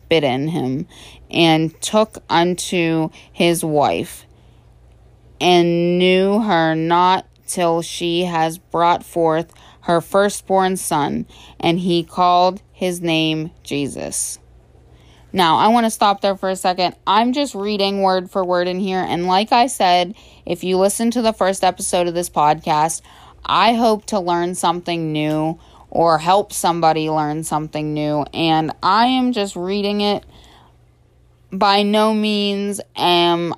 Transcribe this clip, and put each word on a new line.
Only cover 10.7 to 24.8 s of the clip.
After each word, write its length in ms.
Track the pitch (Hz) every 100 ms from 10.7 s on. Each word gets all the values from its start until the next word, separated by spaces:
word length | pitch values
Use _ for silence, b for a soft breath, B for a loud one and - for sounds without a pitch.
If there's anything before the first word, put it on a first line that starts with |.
| 185
son, 520 | - 156 143 151 - B B B
and 200 | - 170
he 240 | 180 170
called 600 | 165 - 180 180 180 190 -
his 260 | - 185 175
name 520 | 170 160 160 156 156 -
Jesus." 760 | - 143 139 - 73 - - - - - _ - - b b b b
Now, 240 | 190 170 143
I 100 | 196
want 180 | 240 226
to 60 |
stop 300 | - 208 196
there 160 | 202 190
for 120 | 190
a 60 | 190
second. 400 | 190 180 175 - -
I'm 280 | 202 240
just 200 | 269 285
reading 480 | 196 202 208 196 196
word 300 | 190 185 185
for 140 | 202 180
word 220 | 180 180
in 120 | 180
here, 260 | 196 185 170
and 200 | 160 180
like 240 | 185 220
I 160 | 247 254
said, 480 | - 190 180 180 B B B -
if 180 | 175
you 140 | 180 185
listen 340 | 196 - 233
to 100 | 233
the 120 | 220
first 320 | 214 190 196 185
episode 420 | 180 190 185 175
of 60 |
this 160 | 170 175
podcast, 720 | - 147 160 170 151 160 - B B B B -
I 280 | 160 208
hope 320 | 233 233 214 -
to 160 | 208
learn 340 | 175 175 175 185
something 560 | 175 170